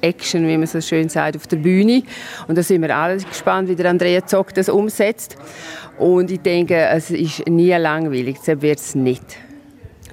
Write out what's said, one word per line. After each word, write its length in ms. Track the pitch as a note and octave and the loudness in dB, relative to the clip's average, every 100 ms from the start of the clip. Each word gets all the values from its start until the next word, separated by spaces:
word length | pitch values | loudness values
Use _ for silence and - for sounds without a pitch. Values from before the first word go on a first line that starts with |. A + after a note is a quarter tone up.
Action, 440 | E3 E3+ - F3 E3 | -4 -2 -4 0 0
wie 120 | D#3+ | 0
man 100 | D#3+ | 0
so 140 | E3 | -4
schön 260 | D#3+ D#3+ D#3+ | -2 0 0
sagt, 300 | D#3+ D3+ D#3 | -2 -2 -4
auf 100 | - | -4
der 80 | E3 | 0
Bühne. 480 | D#3+ F#3 G#3+ B3 B3 - - - - | 2 4 4 2 0 -8 -16 -12 -4
Und 80 | E3 | 0
da 60 | |
sind 180 | E3+ F3+ | 2 2
wir 120 | D#3+ | 2
alle 220 | C#3+ E3 F#3+ | 0 0 -2
gespannt, 540 | F#3+ - - F#3 F#3+ | -6 -6 -2 0 0
wie 60 | F3 | 0
der 140 | F3+ | 2
Andrea 340 | F3+ F3+ F3+ F#3 | 2 2 0 2
Zock 280 | G3 F#3+ | 0 0
das 140 | - F#3+ | -2 0
umsetzt. 720 | G3 G#3+ - G#3 A#3 - - - - - - - - | 2 0 0 0 -2 -10 -18 -20 -18 -16 -18 -14 -2
Und 340 | E3 F3+ F3+ | 2 4 2
ich 100 | F#3 | -2
denke, 340 | F#3+ F3 E3 E3+ | 0 0 2 2
es 360 | D#3 D#3+ - | 2 2 -2
ist 360 | E3+ D#3+ - - | -2 -2 -4 0
nie 240 | E3+ F3 | 4 4
langweilig, 680 | F3 D#3+ D#3 D#3+ C3 B2 C3+ | 4 2 0 -2 -2 -4 -4
deshalb 200 | - D3+ | -2 0
wird's 320 | D3+ D3 - | 0 0 -2
nicht. 300 | C#3 B2+ B2+ - - - - - - - - - | -2 0 -2 -6 -20 -20 -20 -20 -20 -20 -20 -8